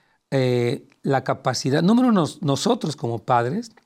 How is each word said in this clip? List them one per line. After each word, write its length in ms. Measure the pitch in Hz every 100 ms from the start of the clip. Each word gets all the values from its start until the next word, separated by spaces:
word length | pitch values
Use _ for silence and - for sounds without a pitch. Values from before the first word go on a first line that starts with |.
| _ _ -
eh, 580 | 139 127 123 120 139 - _
la 220 | - 135
capacidad, 580 | - 123 135 120 135 147
número 280 | 170 240 254
uno, 100 | 208
nos-, 200 | 147 -
nosotros 520 | 147 139 - 240 160
como 240 | - 120 117
padres, 540 | - 120 120 185 240 _